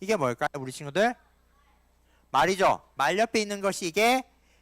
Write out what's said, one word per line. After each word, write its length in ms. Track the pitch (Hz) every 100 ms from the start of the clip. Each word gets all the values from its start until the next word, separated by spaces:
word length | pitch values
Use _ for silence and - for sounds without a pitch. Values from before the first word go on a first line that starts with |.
이게 160 | 190 214
뭘까요, 320 | 131 120 147 147
우리 140 | 131
친구들? 420 | 127 147 147 226 247 _ _ _ _ _ _ _ _ _ _ _
말이죠. 520 | 131 165 190 180 107 -
말 240 | - 139 185
옆에 220 | 226 226
있는 200 | 208 202
것이 260 | 196 - 180
이게 380 | 165 226 262 262 _ _ _